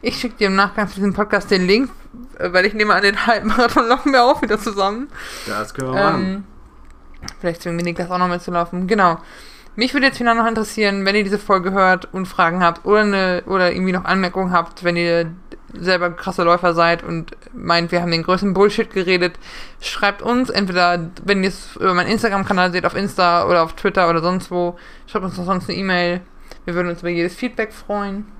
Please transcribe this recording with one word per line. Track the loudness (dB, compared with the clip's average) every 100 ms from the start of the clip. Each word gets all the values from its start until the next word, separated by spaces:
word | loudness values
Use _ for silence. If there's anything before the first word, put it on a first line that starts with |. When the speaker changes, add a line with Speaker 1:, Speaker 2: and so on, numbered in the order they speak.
Speaker 1:
Ich | -4 -4
schick | -8 -2
dir | 0
im | 2
Nachgang | 0 0 -6
zu | -2
diesem | -2
Podcast | 0 0 0 2
den | 0 4
Link, | 2 2 -6 -20 -20 -20 -6
äh, | -2
weil | 2 2
ich | 0
nehme | 2
an, | 4
den | 2 0 2
Halbmarathon | 2 2 2 4 4 2
laufen | 2 4
wir | 4
auch | 6 4
wieder | 2 -2
zusammen. | -2 -2 -2 -2 -10 -12 -14 -14 -8
Speaker 2:
Das | -8 -8
können | -6 -4
wir | 0
machen. | 0 0 -2
Speaker 1:
Ähm, | -6 -10 -20 -20 -20 -20 -20 -20 -16 -16 -6
vielleicht | -6 -4
zwingen | -6 -4
wir | -4
Niklas | -4 -4
auch | 0
noch | 0
mitzulaufen. | -2 -2 -4 -2 -4 -2
Genau. | 4 4 2 -6 -20 -20 -20 -18 -4
Mich | -2 2
würde | 0
jetzt | 2
final | 0 2
noch | 2
interessieren, | 0 -4 0 0 2
wenn | 0 2
ihr |
diese | 0 -2
Folge | 0 0 2
hört | 2 4 4 0
und | -8 -8
Fragen | 0 0 4
habt | 0 0 2
oder | 4 4
ne, | 2 0 -2 -2
oder | 0 2
irgendwie | 2 0
noch | -2 0
Anmerkungen | 0 0 -2 0
habt, | 0 -2 -4
wenn | -2 0
ihr | 2 2 0 -6 -18 -20 -18
selber | -6 0 2 0
krasse | -4 -8 0
Läufer | 2 4 2
seid | 4 2 2
und | -2 -8 -8 -16 -18
meint, | -12 0 0 2
wir | 0
haben | 0
den | -2
größten | 2 2 2
Bullshit | 4 4 4 -2
geredet, | -2 0 2 2 -2 -16 -16 -16 -12
schreibt | -10 -2 -2 -2
uns, | 0 0 0
entweder, | -2 0 2 2 2 -4 -8
wenn | 0 2
ihr | 0
es | -2 -14 -2
über | 2 2
meinen | 2
Instagram-Kanal | 0 0 0 0 2 2
seht, | 2 -2
auf | -2
Insta | -6 0 2 4 4
oder | 2
auf | 2
Twitter | 0 -2 2 2
oder | 2
sonst | 0 -2 -4
wo, | -4 -4 -4 -16 -20 -8
schreibt | -6 -6
uns | -6
noch | -2
sonst | -2 -2
eine | -6
E-Mail. | 0 0 0 -2 -8 -20 -20 -14 -6
Wir | -4
würden | -4
uns | -4
über | -4
jedes | -2 -2 -2
Feedback | -8 -4 -6
freuen. | -8 -6 -6 -4 -8 -12 -16